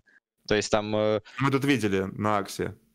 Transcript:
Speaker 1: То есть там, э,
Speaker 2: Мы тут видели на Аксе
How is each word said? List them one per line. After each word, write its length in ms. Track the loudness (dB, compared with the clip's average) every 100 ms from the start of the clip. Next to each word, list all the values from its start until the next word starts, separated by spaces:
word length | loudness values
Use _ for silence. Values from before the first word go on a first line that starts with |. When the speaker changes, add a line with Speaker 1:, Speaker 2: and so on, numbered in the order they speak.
| -20 _ _ _ -2
Speaker 1:
То 80 | 0
есть 160 | 2
там, 240 | 0 0 0
э, 260 | 2 0 -4 -2
Speaker 2:
Мы 120 | 0
тут 120 | 2 2
видели 420 | 0 2 0 -2 -2
на 220 | 0 0
Аксе 360 | -2 -6 -6 -8 _